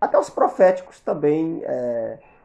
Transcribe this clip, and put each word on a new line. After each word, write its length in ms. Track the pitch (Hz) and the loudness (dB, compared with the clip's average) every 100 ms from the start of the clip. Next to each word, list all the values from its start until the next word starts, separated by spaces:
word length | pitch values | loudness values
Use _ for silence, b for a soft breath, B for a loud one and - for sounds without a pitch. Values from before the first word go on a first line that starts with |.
até 180 | 277 - | 0 0
os 120 | - | 0
proféticos 680 | - - - 185 185 - - | 0 0 4 4 4 -6 -12
também, 640 | - 151 147 156 165 165 | -8 -2 0 0 -2 -6
é, 560 | - 131 123 117 113 110 b b | -6 -4 -4 -4 -6 -10 b b